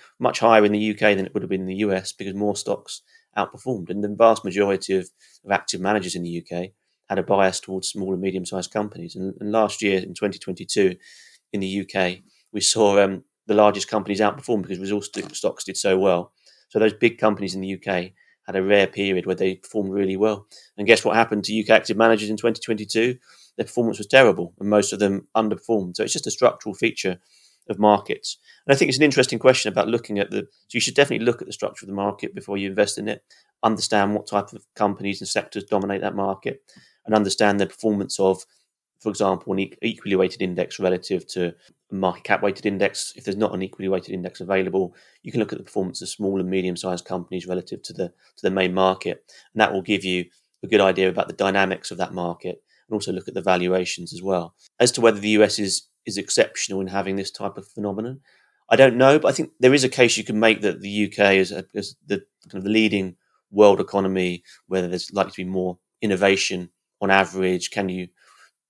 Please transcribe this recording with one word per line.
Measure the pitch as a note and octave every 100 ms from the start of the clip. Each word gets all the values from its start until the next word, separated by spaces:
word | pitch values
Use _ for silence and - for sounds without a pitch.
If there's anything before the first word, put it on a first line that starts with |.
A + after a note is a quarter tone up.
| - -
much | B2 -
higher | A#2 A2 G#2
in |
the | G#2
U | G#2+ G2+
K | G#2+
than | G2 F#2+
it |
would | G#2
have | E2+
been | F#2+
in | F#2+
the | F#2+
U | G#2
S | F#2+ F#2
because | - G2
more | G2 G#2 G2+
stocks | - - - - _ _ _ G#2
outperformed. | - - B2+ G#2+ E2+
And | G2+
the | G#2 G#2
vast | A2+ A2
majority | G2 F#2+ G2+ F#2+ - F#2+
of, | E2+ _ _ _ -
of |
active | G2 - F#2
managers | F#2 G#2+ F2+ F#2
in |
the | E2+
U | E2+
K | - F2 F#2+ _ _ _ -
had | F#2+
a |
bias | - G2 F#2+ -
towards | - F#2+ -
small | G2 F#2+
and | F#2
medium-sized | F#2+ F#2 F2+ F#2+ -
companies. | A2 G#2 F2+ E2+ F#2+
And, | F#2+ -
and | G#2
last | A2 G#2 -
year | G2+ F#2+
in | F#2
twenty | F2 G#2 -
twenty-two | - F2+ F2+ G#3 F#3+ F3+ - - - _ _
in | G3+
the | F#3+
U | G2+ F#2+
K, | G2 F2+ F#2 _ _ _
we | G#2
saw, | - A2 G#2 G2+
um, | G2 F#2 - _ -
the |
largest | G#2 G#2 G2 -
companies | G#2+ F#2+ G2
outperform | G#2 - - G#2+
because | F2+ F2+
resource | G2 G#2 -
st-, | G2 - -
stocks | G2+ - -
did | -
so | G2+ F#2
well. | - F2 - _ _ _ _
So | A2
those | A2
big | G#2 A#2 -
companies | G#2+ G2+ F#2+
in | F#2+
the | F#2+
U | F#2
K | G2+ F2+ F#2 _ _ _ -
had | F#2+
a |
rare | F#2+ G2+ F#2+
period | G2+ G2 F#2 F#2
where | F2+
they | F#2+ F#2
performed | - G#2+ F#2+
really | G2 F#2+ F#2+
well. | A2 G#2 - - _ G#2
And | G#2
guess | A#2 A2
what | A2
happened | A2+ G#2 F#2+
to |
U | A2 G2
K |
active | A2 - G#2
managers | A2+ A2 G#2
in | G#2+
twenty | A#2 A2+
twenty-two? | - G#2+ G#2 A2 B2 B2 _ _ _ -
Their | G#2+
performance | B2+ A#2 G2+
was | G#2
terrible, | C3 A#2 F2 F2 -
and | G2+
most | G#2 G2
of | G#2
them | G2+ G2 - A2+
underperformed. | G#2+ A2 - A2 F2+ F2
So |
it's | G2+
just | E2 F2+
a |
structural | - B2 - A2 F#2+
feature | A2+ - F#2+ F2+ _ _ _ _ -
of | G2+
markets. | G#2+ G#2 - - - - _ _ -
And |
I | C#3
think | D#3
it's | B2+
an |
interesting | D3+ C3+ B2+ A2+
question | B2+ B2+ G#2+
about | G2 G#2
looking | A#2 - G2+
at | -
the, | G#2
so | - _ - A#2
you |
should | B2+
definitely | C3+ C#3 A2+ A#2+
look | A#2
at | -
the |
structure | - - -
of | F#2+
the | G2+
market | G2+ G2 G2+ -
before | - G2+
you | G2
invest | G2 G#2 -
in | G#2
it, | - _ _ _ -
understand | A2+ G#2+ - G#2 G2+
what | G#2 -
type | G#2 G2
of | G#2 _ -
companies | G2+ F#2 G2 F#2+
and | F#2+
sectors | G#2 - G#2
dominate | - G2+ G2 G2
that | G2+ G2
market, | G2 F#2+ G#2 - _ _ _ _ -
and | G#2+
understand | G2 - G#2 G2+
the | F#2+
performance | - A2 G2+ F#2+ -
of, | F#2+ F2+ - _ _ _ _ _
for | A2
example, | G2 F#2+ F#2 -
an | G2
e-, | F#2+ -
equally | A#2 A2+ G2+ F#2+
weighted | F#2 -
index | F#2 F2+ F2+ -
relative | F#2 F2+ - F#2 -
to | F#2 F2 - _ _ -
a | G2
market | F#2 -
cap | - G2+
weighted | G#2 F#2+ G#2+
index. | G2 G2 - - -
If |
there's | G2 G2
not | G#2+ F#2
an |
equally | F#2 - F#2+
weighted | F#2 -
index | F#2 F#2 -
available, | F2+ F#2+ F#2 F#2+ F2+ _ _ _
you | -
can | A#2+
look | G2+
at | -
the | -
performance | G#2 F#2 -
of | F2
small | - G2 F#2+
and | F#2
medium-sized | F#2+ F2+ F2 F#2 F2 -
companies | F#2 F2 F#2 F2+
relative | F2+ - E2+
to | -
the, | E2+ F2
to | _ _ _
the | F#2+
main | F#2+ F#2 F2+
market. | F#2+ F#2+ G2 - _ - _
And | A2
that | G#2+
will | F#2+
give | F2+ G2 F#2
you | F2+ E2+ _ _ _
a | F2+
good | G#2
idea | F#2+ F#2 F#2
about | E2 -
the |
dynamics | - G2 G2 F#2 F#2 -
of | F2
that | F2
market, | F2+ F2 E2+ F2+ - _ _ -
and |
also | G#2+ G2+
look | F#2 -
at |
the | G2+
valuations | F#2 F2+ F2+ F#2 F2 - E2+
as | E2+
well. | F#2+ F2+ E2+ _ _ -
As | A#2+
to | -
whether | A2+ G2+
the | G#2
U | G#2+
S | G2+ -
is, | G2 - - _ -
is | G2
exceptional | - - - - - F#2+
in | F#2+
having | G2 F#2+ G2
this | G2
type | - G2+ -
of | -
phenomenon, | - G#2 G2 A#2 C3+ _ _ _ _ -
I | A2+
don't | C3+ A#2+
know, | C3+ D3+
but | G2+
I |
think | - - -
there | B2+
is | C#3
a | B2+
case | C3 A#2+ A2
you |
can | G#2 G#2+
make | A2+ G2+
that | G#2 F2
the | G2+
U | G#2 G2+
K | G#2 G2 F#2+
is | F#2
a, | F#2 -
is | G#2 - - -
the | G2 - _ _
kind | F#2+
of |
the | G2+
leading | A2 A2 G2 F#2 - _ _ _
world | G2+ G#2 G2
economy | F#2 G2+ F#2+ F#2+ F2+ F2 _ - -
where | F#2 F2+
there's | F2+ -
likely | G2 F#2
to | -
be | F#2
more | F#2+ F2+ F2+ _ -
innovation | G#2+ F#2 G2 G2 - F#2 F2 _ _ -
on | G2
average. | G2 F2+ F#2+ F#2 F2+ -
Can | G#2 F#2+
you, | F#2 F2 _ _ _ _ _